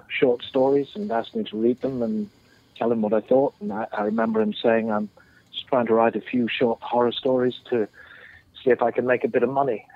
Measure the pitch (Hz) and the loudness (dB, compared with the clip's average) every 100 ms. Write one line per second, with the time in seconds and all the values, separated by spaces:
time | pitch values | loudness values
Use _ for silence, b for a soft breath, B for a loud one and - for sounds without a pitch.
0 | - - 135 120 - 135 131 143 139 - | -10 0 2 2 -2 0 2 2 0 -6
1 | 208 117 - 113 107 107 117 123 131 131 | -4 -4 -4 -6 -6 -2 0 0 -2 -4
2 | 113 107 104 _ b b b - 117 117 | -2 -4 -6 _ b b b -4 -2 0
3 | 107 107 - 131 139 - 208 208 220 214 | 0 0 2 2 2 -2 -8 -6 -6 -4
4 | 208 226 226 220 107 - 120 113 110 107 | -2 0 0 0 0 0 2 2 2 -2
5 | 104 _ b b b - - 131 113 113 | -4 _ b b b -16 -2 0 2 4
6 | 113 107 - 123 113 - 120 113 - 120 | 4 0 -4 -2 -2 0 0 -2 -2 0
7 | 120 - 135 127 127 - - 120 101 B | 0 0 -2 0 0 -4 -4 -4 -4 B
8 | B B B B B - 127 120 120 120 | B B B B B -4 0 2 2 0
9 | 123 123 123 123 120 139 139 107 - | 0 0 0 0 0 0 -2 -2 -8